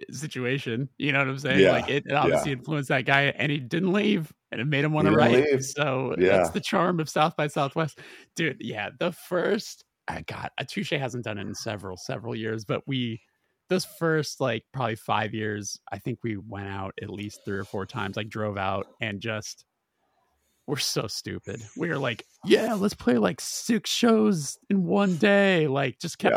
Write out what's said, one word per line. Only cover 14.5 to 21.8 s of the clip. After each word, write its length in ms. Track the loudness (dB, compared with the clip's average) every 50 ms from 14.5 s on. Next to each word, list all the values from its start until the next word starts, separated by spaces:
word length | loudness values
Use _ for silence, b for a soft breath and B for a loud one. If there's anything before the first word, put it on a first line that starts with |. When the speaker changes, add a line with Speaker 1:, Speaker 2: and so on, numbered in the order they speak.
| -2 -2 -6 _ -6
Speaker 1:
probably 220 | -4 -2 -2 -2
five 380 | -4 -2 0 0 0 0 0 -2
years, 460 | -4 -4 -4 -4 -4 -6 -8 -10 -12 -12 -12
I 80 | -12 -8
think 200 | -6 -6 -6 -4 -4
we 140 | -6 -6 -6
went 300 | -8 -10 -10 -10 -8 -8
out 260 | -8 -6 -8 -8 -8 -10
at 80 | -10 -10
least 320 | -10 -8 -10 -10 -12 -12 -8
three 120 | -6 -6 -6
or 60 | -6
four 220 | -6 -6 -6 -6
times, 320 | -6 -6 -6 -6 -4 -4 -6
like, 100 | -8 -6
drove 280 | -6 -4 -4 -4 -2 -2
out 300 | -2 -2 -2 -4 -6 -8 -10 -8
and 200 | -8 -6 -6 -6
just, 420 | -6 -6 -6 -6 -8 -12 -16 _ -20 _ _ _ _ _ _ _ _ _ _ _ _ _ _ _ _ _ _ _ -8 -6
we're 100 | -4 -4
so 300 | -2 -2 -2 -4 -4 -4
stupid. 540 | -6 -8 -8 -8 -10 -10 -10 -10 -12 -12 -12 -14 -10
We 140 | -6